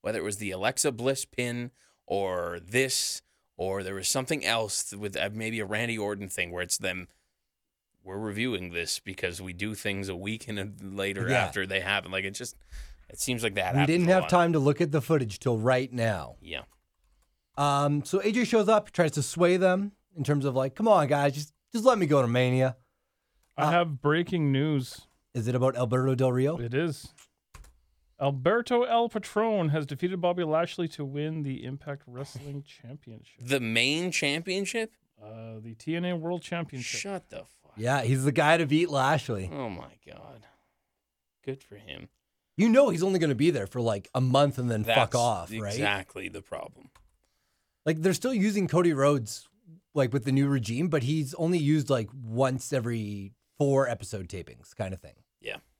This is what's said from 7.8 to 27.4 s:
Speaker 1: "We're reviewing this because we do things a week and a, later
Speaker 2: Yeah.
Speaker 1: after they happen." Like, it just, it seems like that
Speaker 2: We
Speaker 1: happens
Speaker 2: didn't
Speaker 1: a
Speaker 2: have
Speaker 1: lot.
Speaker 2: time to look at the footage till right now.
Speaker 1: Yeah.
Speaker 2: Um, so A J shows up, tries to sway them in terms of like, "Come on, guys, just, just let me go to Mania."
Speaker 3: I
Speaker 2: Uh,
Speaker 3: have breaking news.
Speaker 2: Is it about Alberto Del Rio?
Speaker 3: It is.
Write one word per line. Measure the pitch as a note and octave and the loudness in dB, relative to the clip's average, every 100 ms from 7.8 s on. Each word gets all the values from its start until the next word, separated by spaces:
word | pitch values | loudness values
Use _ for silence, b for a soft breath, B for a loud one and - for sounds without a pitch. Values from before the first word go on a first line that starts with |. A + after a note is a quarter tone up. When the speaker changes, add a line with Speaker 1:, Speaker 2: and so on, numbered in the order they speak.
| _ _ | _ _
Speaker 1:
"We're | F#2 G2 | -12 -8
reviewing | A2 G2+ B2 G#2 F2+ | -6 -4 -2 -2 -6
this | E2+ E2 - | -6 -4 -6
because | - F#2+ F#2 F2 | -8 -6 -6 -6
we | F#2 | -10
do | F2 G#2 | -8 -8
things | G#2 G#2 G2 G2 | -6 -6 -4 -6
a | |
week | F2+ G2 A2 - | -6 -6 -8 -8
and | G#2 | -8
a, | G2+ G2+ | -8 -10
later | G2 G2 G2 G2 F2+ | -12 -4 -4 -2 0
Speaker 2:
Yeah. | F2+ | 0
Speaker 1:
after | F#2 G2 F#2 | 0 -2 -2
they | F#2+ | -2
happen." | F#2 G2+ F2 | 0 -2 -2
Like, | F#2+ G2 | -6 -4
it | |
just, | G2+ B2 - b b b b b | -8 -12 -14 b b b b b
it | - | -8
seems | - B2 | -4 0
like | A2+ | 0
that | G2 F2+ | 0 2
Speaker 2:
We | C3+ | 4
Speaker 1:
happens | C#3 E3+ | 4 4
Speaker 2:
didn't | F3 | 6
Speaker 1:
a | |
Speaker 2:
have | F#3 | 4
Speaker 1:
lot. | - | 6
Speaker 2:
time | F3+ E3+ | 4 6
to | D#3+ | 6
look | C#3 D3 | 4 4
at | E3+ | 2
the | D3 | 0
footage | A#2+ D#3+ A#2 F#2+ | 2 0 0 -2
till | C3+ A2+ | 0 2
right | A2+ B2+ C3 | 4 2 2
now. | B2 A2+ F#2+ B1+ - | 0 0 0 -6 -14
Speaker 1:
Yeah. | D#2+ D2+ - _ _ _ _ _ _ _ _ - | -12 -12 -12 _ _ _ _ _ _ _ _ 0
Speaker 2:
Um, | C#3+ C#3 C#3+ D3 | 2 4 2 0
so | C#3 F#3+ | 0 0
A | G3+ | 2
J | A3+ | 2
shows | A#3+ A3+ G#3 | 4 4 6
up, | G#3+ - | 4 2
tries | - E3 | 2 2
to | D3+ | 2
sway | C3+ E3 F3 F3+ | -4 4 4 6
them | F#3 F#3 G3+ _ _ | 4 2 -2 _ _
in | E3+ | -6
terms | C#3 D3 | 0 2
of | C#3 | 2
like, | B2+ C3+ | 0 -2
"Come | - A3 | 0 6
on, | G3 C#3+ | 6 6
guys, | C#3+ C#3+ | 4 2
just, | C#3 D3 _ _ | 0 -10 _ _
just | A#3 A#3 | 2 4
let | A#3 | 4
me | |
go | D#3+ C#3+ | 4 4
to | B2 | 4
Mania." | A#2+ B2+ B2+ C3 A#2+ _ _ _ _ _ _ _ - | 2 2 4 2 -2 _ _ _ _ _ _ _ -2
Speaker 3:
I | |
Speaker 2:
Uh, | D3+ | 2
Speaker 3:
have | E3+ E3+ C#3 | 2 2 0
breaking | D3 D#3+ E3 F3 D3 | 2 2 0 0 2
news. | C3+ D#3 D3 B2+ - - _ _ | 2 2 0 -2 -12 -20 _ _
Speaker 2:
Is | B2 A2+ | -6 -2
it | |
about | B2 C3 B2 | 2 2 2
Alberto | B2 B2+ C3 | 0 2 2
Del | B2+ C3 | 2 2
Rio? | B2 C3+ E3 | 4 0 0
Speaker 3:
It | A#2+ | -4
is. | B2+ E3 C#3 - _ _ _ | -2 -2 -4 -14 _ _ _